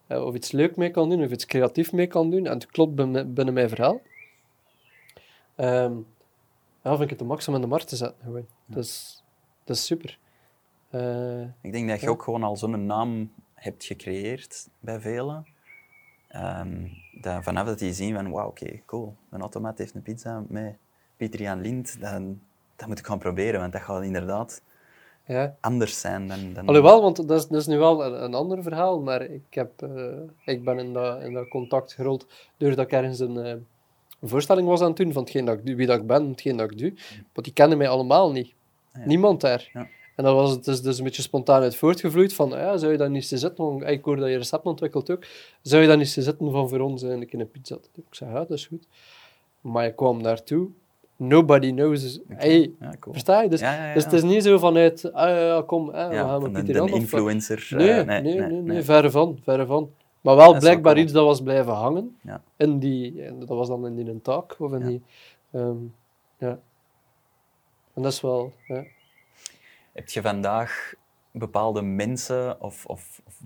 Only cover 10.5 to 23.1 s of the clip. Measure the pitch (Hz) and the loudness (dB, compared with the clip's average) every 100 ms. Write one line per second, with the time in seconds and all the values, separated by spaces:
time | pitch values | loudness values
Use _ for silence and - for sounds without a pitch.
10.5 | _ _ _ _ 127 123 123 123 120 120 | _ _ _ _ -8 -6 -6 -8 -10 -14
11.5 | 123 - 113 113 107 113 117 - 117 107 | -16 -12 -8 -6 -4 -4 -6 -6 -6 -6
12.5 | 101 110 110 101 104 120 113 110 - _ | -6 -6 -6 -6 -4 -4 -6 -10 -14 _
13.5 | _ 101 - - - - 95 104 135 - | _ -14 -14 -14 -14 -10 -10 -10 -12 -14
14.5 | - - _ 113 113 107 120 135 156 156 | -20 -20 _ -14 -12 -10 -8 -8 -12 -16
15.5 | _ _ - _ _ _ _ _ 92 92 | _ _ -20 _ _ _ _ _ -12 -10
16.5 | 92 92 90 90 87 - - 92 90 90 | -10 -10 -12 -14 -16 -20 -16 -10 -8 -6
17.5 | 90 104 107 95 92 101 104 98 80 104 | -6 -6 -6 -8 -6 -8 -8 -8 -8 -10
18.5 | - - 110 _ 117 107 107 _ 95 98 | -12 -16 -18 _ -14 -14 -18 _ -16 -14
19.5 | 107 110 110 101 101 104 113 117 113 104 | -10 -12 -10 -14 -14 -14 -14 -12 -14 -12
20.5 | 107 107 104 _ _ _ - 110 110 104 | -10 -12 -14 _ _ _ -12 -10 -8 -8
21.5 | 92 101 127 123 113 104 98 95 98 _ | -8 -8 -8 -10 -14 -12 -10 -10 -14 _
22.5 | _ _ _ 113 101 - | _ _ _ -14 -14 -8